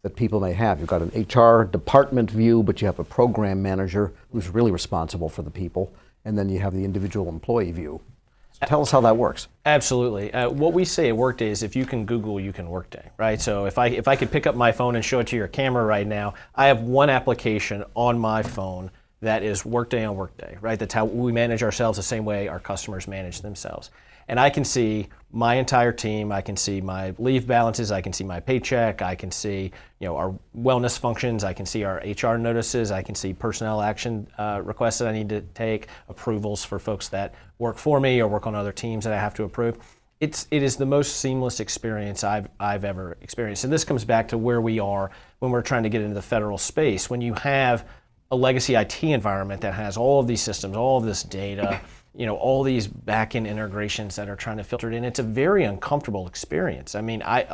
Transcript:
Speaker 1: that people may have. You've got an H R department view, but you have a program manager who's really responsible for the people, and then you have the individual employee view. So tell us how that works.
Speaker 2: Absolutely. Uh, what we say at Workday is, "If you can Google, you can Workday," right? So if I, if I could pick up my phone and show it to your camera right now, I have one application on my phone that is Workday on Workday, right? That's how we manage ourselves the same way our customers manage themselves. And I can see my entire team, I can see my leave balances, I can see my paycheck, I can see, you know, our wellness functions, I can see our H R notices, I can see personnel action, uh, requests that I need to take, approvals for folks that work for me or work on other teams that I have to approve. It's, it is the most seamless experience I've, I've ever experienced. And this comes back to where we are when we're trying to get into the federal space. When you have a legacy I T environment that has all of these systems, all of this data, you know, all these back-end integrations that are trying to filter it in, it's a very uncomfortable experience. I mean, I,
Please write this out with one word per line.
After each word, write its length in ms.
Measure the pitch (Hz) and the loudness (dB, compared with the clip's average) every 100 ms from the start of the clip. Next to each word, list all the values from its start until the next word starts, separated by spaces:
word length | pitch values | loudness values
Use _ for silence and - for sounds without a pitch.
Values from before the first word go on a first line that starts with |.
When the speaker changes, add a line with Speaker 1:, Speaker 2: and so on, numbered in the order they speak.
Speaker 1:
that 140 | 95 - | -10 -2
people 240 | 113 104 | 0 2
may 140 | 95 | 0
have. 260 | 90 110 80 | 2 2 2
You've 100 | 82 | 0
got 140 | 87 | 0
an 80 | 85 | 0
H 220 | 113 104 123 | -2 2 8
R 280 | 117 117 | 10 8
department 680 | 101 95 - 139 139 127 104 | 6 0 6 6 6 2 2
view, 320 | 110 113 117 | 4 6 6
but 180 | 104 95 | 4 2
you 60 | 101 | 0
have 100 | 90 | -2
a 60 | |
program 580 | 80 - 120 107 101 95 | -2 4 4 4 0 0
manager 500 | 98 95 95 101 98 - - | 0 0 0 0 0 -4 -8
who's 180 | 113 90 | -8 -2
really 220 | 107 117 | 2 2
responsible 580 | 87 - 87 82 87 80 | 2 -2 -2 -2 -4 -6
for 140 | - | -6
the 80 | 76 | -10
people, 420 | 92 87 90 95 - - _ 107 | -8 -4 -2 -4 -6 -20 _ -4
and 100 | 104 | -2
then 140 | 98 | 0
you 80 | 95 | 0
have 160 | 98 | -2
the 100 | 92 | -2
individual 460 | 98 95 95 104 85 | -2 -2 -2 -2 -4
employee 420 | 82 - 117 90 | -6 -2 0 0
view. 300 | 85 76 78 - - _ _ - | -4 -8 -10 -16 -20 _ _ -20
So 140 | - 139 | -8 0
tell 160 | 147 | 2
us 80 | 143 | 6
how 100 | 135 | 6
that 140 | 117 113 | 8 6
works. 320 | 101 - - _ 151 | 2 -2 -10 _ 2
Speaker 2:
Absolutely. 680 | 147 - 123 123 101 104 | 4 4 2 0 -2 -4
Uh, 160 | 123 123 | -2 0
what 240 | 139 160 | 2 2
we 120 | 175 180 | 4 2
say 240 | - 139 | 2 2
at 60 | 110 | 4
Workday 340 | 127 120 110 | 2 2 0
is, 120 | 101 | 0
"If 140 | 107 131 | -2 -2
you 100 | 131 | 0
can 180 | 120 104 | -2 0
Google, 340 | 117 107 98 | -2 -2 -4
you 120 | 98 | -4
can 160 | 95 85 | -8 -6
Workday," 440 | 90 - - - - | -8 -8 -14 -16 -2
right? 220 | 110 110 | 0 2
So 260 | - 101 98 | 0 0 0
if 120 | 123 | 2
I, 120 | 123 | 2
if 180 | - 135 | 2 2
I 80 | 135 | 2
could 160 | 117 | 2
pick 160 | 151 151 | 2 0
up 80 | 120 | 4
my 160 | 120 | 4
phone 240 | 110 123 120 | 4 0 0
and 100 | - | 0
show 140 | 127 | 0
it 80 | 110 | 0
to 80 | 120 | -2
your 120 | 98 | -2
camera 380 | - 135 123 107 | -2 0 2 2
right 220 | 104 104 | 2 0
now, 260 | 104 104 - - - | -2 -4 -8 -8 4
I 100 | 139 | 4
have 160 | 120 | 4
one 300 | 117 131 143 | 4 4 6
application 720 | 131 131 113 113 107 - 104 - 117 | 4 2 0 0 -2 -2 -6 -6 0
on 220 | 120 120 | 2 2
my 240 | 110 110 | 2 0
phone 480 | 107 - 95 92 92 - _ _ | -2 -4 -6 -6 -10 -14 _ _
that 220 | 110 107 | 0 0
is 200 | 107 95 | 0 -2
Workday 400 | - 120 117 120 | -2 -2 0 -2
on 120 | 110 98 | -2 -4
Workday, 420 | 92 - - 98 | -8 -10 -16 -8
right? 180 | 113 110 | -4 -2
That's 160 | 104 113 | 0 2
how 100 | 110 | 2
we 260 | 117 123 | 2 0
manage 300 | 117 117 113 | 2 2 2
ourselves 360 | 113 - 113 104 | 0 2 0 0
the 60 | |
same 220 | - 113 107 | -4 -4 -2
way 220 | 101 101 | -2 -4
our 120 | 87 | -6
customers 480 | - 98 - 95 101 | -6 -8 -6 -10 -8
manage 340 | 95 92 - | -8 -10 -10
themselves. 500 | 104 98 - - - - - - - | -12 -10 -10 -12 -16 -20 -20 -20 -4
And 120 | 120 | 4
I 100 | 143 | 4
can 140 | 147 | 4
see 460 | 127 127 110 107 95 - _ | 0 2 2 0 -4 -12 _
my 240 | 113 117 127 | 0 2 2
entire 360 | 127 127 120 | 4 4 4
team, 400 | 117 110 107 104 | 2 -2 -2 -2
I 100 | 98 | -4
can 140 | 98 95 | -4 -4
see 240 | - 98 | -2 -4
my 340 | 95 92 95 92 | -4 -6 -6 -2
leave 280 | 123 131 117 | 2 2 4
balances, 460 | 117 113 110 107 | 4 4 2 -2
I 100 | 98 | -2
can 120 | 92 | -4
see 100 | - | -6
my 160 | 95 87 | -6 -6
paycheck, 600 | - 127 - 123 113 101 | -2 -2 0 0 0 0
I 120 | 92 | -4
can 160 | 92 92 | -4 -8
see, 420 | - 107 98 95 - - _ | -6 -6 -4 -6 -10 -20 _
you 80 | 92 | -6
know, 80 | 76 | -4
our 180 | 92 95 - 117 | -4 -6 -12 -2
wellness 400 | 127 123 120 - | 2 2 2 0
functions, 460 | 123 113 123 110 | -2 0 -2 0
I 100 | 98 | -2
can 120 | 92 95 | -4 -6
see 180 | 110 | -4
our 160 | 98 92 | -2 -4
H 220 | 101 98 | -6 -2
R 140 | 120 117 | 0 2
notices, 540 | 117 117 113 123 107 | 2 0 0 -2 0
I 100 | 98 | -2
can 120 | 95 | -4
see 200 | 101 95 | -6 -6
personnel 480 | 90 117 - 110 107 | -4 -4 -4 -2 0
action, 460 | 104 107 120 107 - - | 0 -2 -4 -6 -8 -8
uh, 240 | 104 101 | -4 -4
requests 360 | 95 - 117 - | -6 -2 0 0
that 80 | 117 | -2
I 40 | |
need 160 | 110 107 | -2 -2
to 120 | 104 87 | -4 -6
take, 340 | - 113 107 - - - | -6 -2 -2 -6 -18 -18
approvals 560 | - 123 107 104 104 | -8 -2 -2 -2 -4
for 160 | - 98 | -6 -6
folks 300 | - 98 - | -4 -6 -6
that 240 | 98 98 - - - | -6 -6 -10 -20 -6
work 180 | 117 - | -6 -2
for 220 | 151 143 | 2 4
me 220 | 135 127 | 4 4
or 60 | 110 | 2
work 200 | 104 117 | 0 -2
on 80 | 104 | -4
other 160 | 101 | -4
teams 320 | - 117 110 | -6 -6 -4
that 100 | 110 | -2
I 60 | 104 | -2
have 140 | 104 - | -2 -4
to 80 | |
approve. 340 | 104 - 117 113 - _ _ _ | -6 -2 -2 -2 -12 _ _ _
It's, 280 | 151 - - | -6 -6 -2
it 140 | 151 | 0
is 140 | 135 127 | 2 0
the 80 | 135 | 2
most 320 | 143 143 - | 2 2 -2
seamless 420 | 135 131 127 - | -2 0 -2 -4
experience 640 | 110 - 113 107 101 101 | -6 -6 -4 -4 -4 -4
I've, 240 | 104 104 98 - | -2 -2 -4 -4
I've 260 | 101 101 101 | -2 -2 -4
ever 320 | 92 90 - | -6 -8 -12
experienced. 440 | - - 107 101 127 | -10 -6 -4 -4 0
And 80 | |
this 100 | 156 | 0
comes 220 | - 127 107 | 0 -2 2
back 220 | 113 113 | 2 2
to 80 | 117 | 0
where 240 | 117 120 | 2 2
we 180 | 113 110 | 2 0
are 320 | 101 98 98 - - _ | 0 -2 -4 -8 -20 _
when 120 | 127 | -2
we're 100 | 123 | 0
trying 220 | 113 127 | 0 0
to 60 | 110 | 2
get 120 | 113 | 0
into 140 | 104 101 | -2 -4
the 60 | |
federal 360 | - 117 104 98 | -2 0 0 -4
space. 520 | - - 156 185 - | -4 0 2 0 -2
When 120 | 123 | -4
you 120 | 120 110 | -4 -2
have 500 | 139 139 127 117 - - _ _ _ | 0 2 2 0 -2 -18 _ _ _
a 60 | 127 | 2
legacy 420 | 131 127 127 117 | 4 2 4 2
I 80 | 104 | 2
T 260 | - 160 | 0 0
environment 480 | 131 101 98 98 95 | 2 0 -2 -4 -4
that 120 | 104 | -4
has 240 | 95 104 101 | -4 -6 0
all 240 | 127 139 | 4 4
of 60 | 120 | 4
these 140 | 110 | 0
systems, 360 | - 101 98 104 | -2 -4 -6 -2
all 200 | 127 131 | 2 2
of 60 | |
this 200 | 113 95 | 0 -4
data, 580 | - 95 101 101 98 98 - - _ | -6 -8 -8 -4 -2 -4 -8 -20 _
you 120 | - 113 | -6 -4
know, 100 | 101 | 0
all 260 | 131 135 | 2 2
these 260 | 135 123 101 | 2 2 -2
back-end 600 | - - 107 110 120 107 | -6 -2 0 0 -2 -4
integrations 720 | 107 107 104 104 - 104 104 | -4 -6 -4 -4 -4 -6 -8
that 100 | 101 | -8
are 80 | 98 | -8
trying 220 | 117 107 | -8 -8
to 80 | 95 | -6
filter 260 | 120 117 | -6 -4
it 40 | 117 | -4
in, 100 | 120 | -4
it's 140 | 120 | -2
a 40 | |
very 400 | 113 110 160 202 | -2 2 4 4
uncomfortable 640 | 117 98 - 147 123 101 87 | 2 -2 -2 -2 -2 -6 -6
experience. 680 | - - - 180 71 - | -10 -4 -2 -2 -4 -8
I 60 | 104 | -6
mean, 240 | 113 113 - | -4 -4 0
I, 180 | 127 - | 0 0